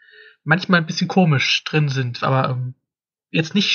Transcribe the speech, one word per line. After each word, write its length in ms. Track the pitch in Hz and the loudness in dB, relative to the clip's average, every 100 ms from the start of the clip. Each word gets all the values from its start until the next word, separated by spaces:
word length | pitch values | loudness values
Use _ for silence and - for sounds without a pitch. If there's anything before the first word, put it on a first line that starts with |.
| _ - - _ | _ -20 -20 _
manchmal 360 | 151 175 - 170 | -2 0 2 2
ein 60 | 160 | 0
bisschen 220 | 185 180 | -4 0
komisch 540 | 190 170 135 - - | 2 4 2 0 -2
drin 260 | - 156 147 | -2 0 0
sind. 320 | 131 123 117 | 0 -4 -4
Aber, 260 | - 131 131 | 0 0 0
ähm, 260 | 123 127 - _ _ _ _ _ | -2 -6 -10 _ _ _ _ _
jetzt 240 | 170 160 | -4 -2
nicht 160 | 202 196 | -2 0